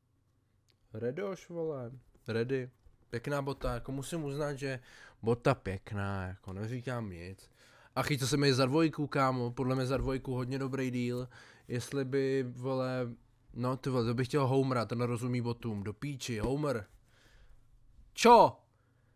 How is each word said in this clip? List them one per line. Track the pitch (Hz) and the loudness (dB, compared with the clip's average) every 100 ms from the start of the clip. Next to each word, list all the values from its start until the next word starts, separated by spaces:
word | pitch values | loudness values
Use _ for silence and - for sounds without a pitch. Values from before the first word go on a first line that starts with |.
| _ _ _ _ _ _ _ _ _ | _ _ _ _ _ _ _ _ _
Redoš, | 110 117 147 202 185 - | -6 -4 -4 -6 -8 -10
vole, | 170 160 135 120 127 - - - | -6 -6 -6 -10 -14 -20 -14 -4
ready. | 113 120 135 127 - - - _ | -2 0 -2 -4 -12 -20 -20 _
Pěkná | 120 139 143 | -8 -4 -4
bota, | 135 135 131 | -4 -4 -4
jako | 120 - | -4 -6
musím | 135 135 170 | -8 -6 -6
uznat, | 143 139 147 | -4 -4 -4
že | 135 139 127 - - - - | -4 -6 -6 -10 -20 -20 -4
bota | 107 120 147 | 0 2 2
pěkná, | 131 - 95 - 104 98 98 92 | 2 0 -6 -6 -4 -4 -4 -6
jako | 92 - | -10 -10
neříkám | 95 110 127 123 120 107 | -8 -6 -6 -6 -6 -6
nic. | 85 90 95 - - - - - - | -10 -12 -14 -20 -20 -20 -20 -8 -4
A | |
chytil | 135 139 127 | 0 0 2
jsem | 143 | 4
jej | 143 | 4
za | 127 131 | 4 4
dvojku, | 151 160 147 143 | 4 2 0 -2
kámo, | 143 131 127 120 | 2 2 2 -2
podle | 123 127 | -2 0
mě | 131 127 | 0 0
za | 131 | 0
dvojku | 123 135 135 | 0 -4 -4
hodně | 127 123 135 | -4 -4 -4
dobrý | 135 131 131 | -4 -2 -2
deal. | 123 123 123 123 - - - - | -2 -2 -2 -6 -12 -20 -20 -8
Jestli | 120 - 139 | -6 -4 -4
by, | 131 139 135 135 123 | -2 0 2 0 -2
vole, | 123 127 131 127 127 120 117 - _ - | -4 -2 -2 -2 -2 -4 -8 -18 _ -14
no | 117 123 127 | -4 -2 -2
ty | 139 | 0
vole, | 127 | 0
to | 117 | 2
bych | 120 127 | 0 0
chtěl | 147 131 | 2 4
homera, | 135 135 123 | 4 4 2
ten | 107 120 | 0 -2
rozumí | 120 120 123 123 | -2 -2 -2 -2
botům, | 117 117 120 101 | -2 -4 -4 -4
do | 101 | -6
píči, | 104 143 135 - 110 | -6 -8 -8 -6 -2
homer. | 113 143 147 117 98 - _ - - - - - - - - - - | -2 0 0 -2 -6 -18 _ -20 -20 -20 -20 -20 -20 -20 -20 -20 -14
Čo? | - 226 233 151 - _ _ _ _ _ | 4 10 12 10 4 _ _ _ _ _